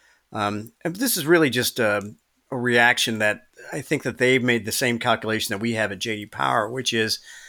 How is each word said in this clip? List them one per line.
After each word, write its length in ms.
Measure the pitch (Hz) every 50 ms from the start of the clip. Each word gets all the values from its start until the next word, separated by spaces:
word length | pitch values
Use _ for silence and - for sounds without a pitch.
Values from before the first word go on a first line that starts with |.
| _ _ _ _ _ _ -
Um, 400 | 113 104 104 104 104 107 117 - _ -
and 140 | 170 165
this 200 | 190 254 254 233 196
is 80 | 147
really 240 | 147 170 170 160 143
just 280 | 110 123 120 - - -
a, 360 | 120 107 104 104 98 104 90 - _ _ _ _ _ _
a 60 | -
reaction 600 | 127 120 123 120 120 120 120 123 120 - 123 113 107
that 240 | 107 107 107 104 - _ _ - - -
I 120 | - 135 123
think 200 | - 160 139 -
that 140 | 139 113
they've 260 | - 127 127 131 131 120
made 220 | 123 120 117 101
the 80 | 107 107
same 260 | - 139 123 120 117
calculation 540 | - 123 113 113 - 107 110 110 107 - 110
that 80 | 98
we 140 | 110 117 113
have 180 | 110 107 98 101
at 60 | 95
J 180 | - 117 110
D 100 | 104 104
Power, 440 | 101 - - 139 135 127 120 107 104
which 240 | 123 131 120 - -
is 240 | 117 110 110 - - - - - - -